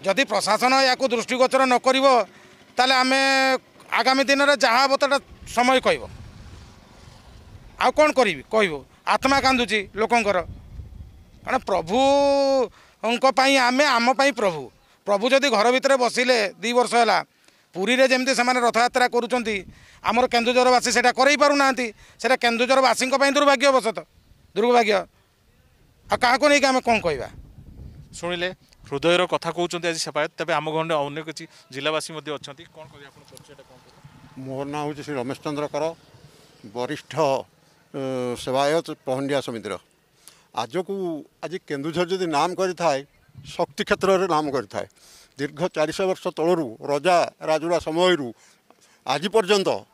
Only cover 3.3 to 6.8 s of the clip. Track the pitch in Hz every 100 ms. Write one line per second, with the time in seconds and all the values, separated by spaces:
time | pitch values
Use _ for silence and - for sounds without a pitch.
3.3 | 269 262 262 _ _ - 202 233 262 269
4.3 | 277 285 285 262 226 269 269 277 269 -
5.3 | - - - 247 262 220 151 104 - -
6.3 | - - - - -